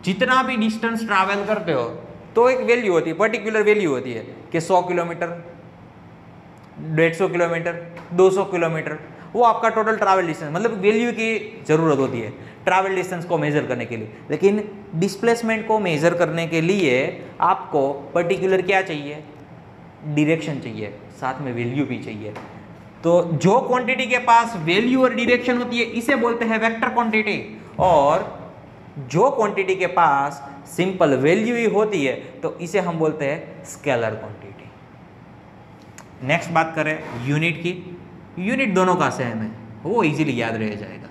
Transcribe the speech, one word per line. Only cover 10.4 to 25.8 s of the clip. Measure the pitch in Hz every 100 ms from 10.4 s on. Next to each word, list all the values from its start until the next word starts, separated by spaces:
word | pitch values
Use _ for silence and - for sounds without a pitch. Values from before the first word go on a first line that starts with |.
| 151
मतलब | 165 226 208
वैल्यू | 196 226 240
की | 220 226 220 - - -
ज़रूरत | 156 165 135
होती | 131 123
है | 107 - - -
ट्रैवल | - 180 190
डिस्टेंस | 190 185 180
को | 165 170
मेजर | 151 147 123
करने | 123 117
के | 113
लिए। | 107 - -
लेकिन | 151 196 208 208 - - 160
डिस्प्लेसमेंट | 196 - 233 233 226 220 220
को | 220
मेजर | 190 151 165
करने | 175 165 160 165
के | 165
लिए | 165 202 156 127 156 175 - -
आपको | 170 190 - - 139 143 -
पर्टिकुलर | 170 170 190 190 190
क्या | 185 190
चाहिए, | 185 151 143 147 151 - - - - - - - 151
डायरेक्शन | 147 151 160 156 139
चाहिए, | 120 107 104 - - -
साथ | 131 135
में | 139
वैल्यू | 117 120 127 131
भी | 117
चाहिए। | 113 107 107 110 - - - - - -
तो | 165 175 170
जो | 151 180 233
क्वांटिटी | - 160 220 262 247
के | 247
पास | 240 233 226 208
वैल्यू | 156 185 240 262
और | 254
डायरेक्शन | 226 233 247 254 247
होती | 240
है | 233